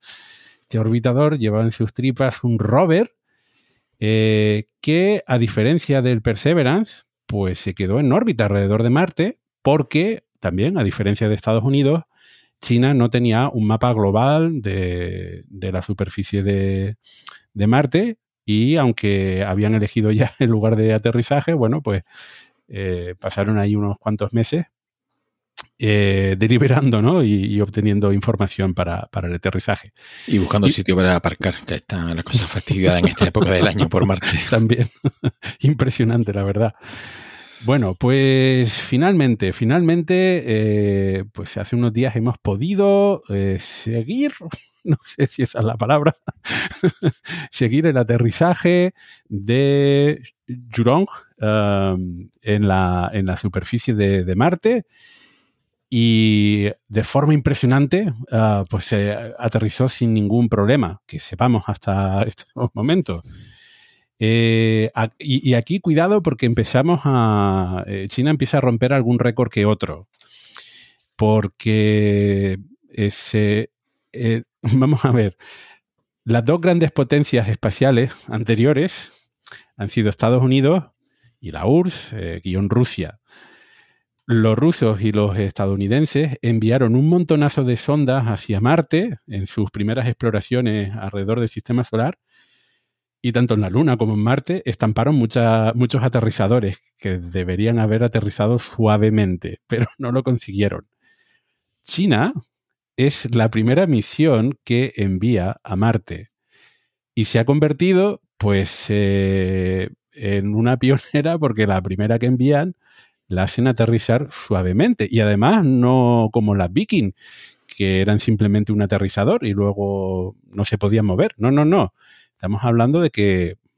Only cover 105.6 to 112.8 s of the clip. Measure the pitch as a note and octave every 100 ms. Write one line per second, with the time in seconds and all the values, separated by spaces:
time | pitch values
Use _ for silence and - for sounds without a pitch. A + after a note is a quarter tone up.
105.6 | - F#2+ A2+ A2 - E2 A2 _ _ _
106.6 | _ _ _ _ _ - G#2+ A#2+ A#2+ D3
107.6 | D3+ C#3+ F3+ F#3 G3+ G3+ _ - G#2 G2
108.6 | G2 - - G#2 G2 G2 F#2+ G2 F#2 F#2+
109.6 | F#2 F#2 F#2 - _ - G2+ G2+ G2+ G#2+
110.6 | A#2 B2+ B2+ C3+ - D3 D#3 E3+ C#3+ G#2+
111.6 | G#2 F#2+ F2+ F#2 G#2+ A#2 A#2+ B2+ C3 C#3+
112.6 | F3+ -